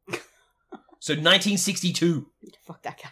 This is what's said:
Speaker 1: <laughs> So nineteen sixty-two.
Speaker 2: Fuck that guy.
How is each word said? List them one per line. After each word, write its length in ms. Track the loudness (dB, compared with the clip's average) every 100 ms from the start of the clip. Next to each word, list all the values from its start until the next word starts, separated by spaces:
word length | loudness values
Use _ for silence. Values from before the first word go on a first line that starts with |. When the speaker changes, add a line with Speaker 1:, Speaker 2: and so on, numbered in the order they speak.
| -12
Speaker 1:
<laughs> 140 | -12 -12 _ _ _ _ -20 _ _
So 140 | -4
nineteen 460 | 0 4 4 4 0
sixty-two. 720 | 0 -2 -2 2 2 2 -4 _ -20 -20 -20
Speaker 2:
Fuck 160 | -16
that 180 | -14 -14
guy. 60 | -18